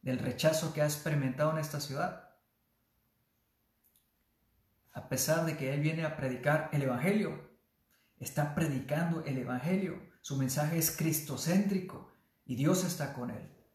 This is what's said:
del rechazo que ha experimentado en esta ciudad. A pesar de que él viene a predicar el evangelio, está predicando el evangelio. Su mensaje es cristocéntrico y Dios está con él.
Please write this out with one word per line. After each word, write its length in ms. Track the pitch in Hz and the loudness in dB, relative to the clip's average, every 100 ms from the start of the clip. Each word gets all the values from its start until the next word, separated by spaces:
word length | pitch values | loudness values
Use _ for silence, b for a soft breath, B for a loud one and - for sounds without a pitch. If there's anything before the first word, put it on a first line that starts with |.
del 180 | - 127 | -2 -2
rechazo 540 | 110 117 156 160 156 | -2 2 4 4 0
que 80 | 151 | 0
ha 40 | 151 | 0
experimentado 640 | 147 - 147 131 135 151 | 0 0 0 0 2 0
en 80 | 156 | 0
esta 200 | 147 147 | -2 -6
ciudad. 500 | - 139 175 - - _ _ _ _ _ _ _ _ _ _ _ _ _ _ _ _ _ _ _ _ _ _ _ _ _ _ | -6 -4 -4 -6 -18 _ _ _ _ _ _ _ _ _ _ _ _ _ _ _ _ _ _ _ _ _ _ _ _ _ _
A 160 | - - | -14 -6
pesar 380 | 131 - 196 165 | -2 2 2 2
de 100 | 147 | 0
que 180 | 135 | -2
él 60 | 143 | 2
viene 240 | 156 160 | 2 0
a 140 | 160 - | -2 -2
predicar 520 | 131 123 147 156 - | -4 0 2 2 2
el 80 | 143 | 0
evangelio, 720 | 135 120 165 214 196 - - - _ _ _ b b b | 2 2 2 2 2 -4 -12 -20 _ _ _ b b b
está 340 | - - 147 | -8 -2 -2
predicando 680 | 156 160 131 - 147 170 160 | 0 0 0 -2 0 0 0
el 140 | 147 131 | -2 -4
evangelio. 760 | 120 123 156 190 185 - - - | -2 -2 0 0 0 -6 -12 -18
Su 140 | - 135 | -6 0
mensaje 400 | 131 151 151 165 | 0 2 0 2
es 180 | 151 - | 0 2
cristocéntrico 1160 | 160 143 - 131 160 190 202 196 - - - B B B - | 0 0 -4 -4 2 4 4 0 -2 -10 -16 B B B -8
y 100 | 123 | 0
Dios 260 | 147 185 | 4 4
está 300 | 175 - 143 | 2 -2 -4
con 160 | - 120 | -4 -6
él. 200 | 110 - - _ | -8 -12 -20 _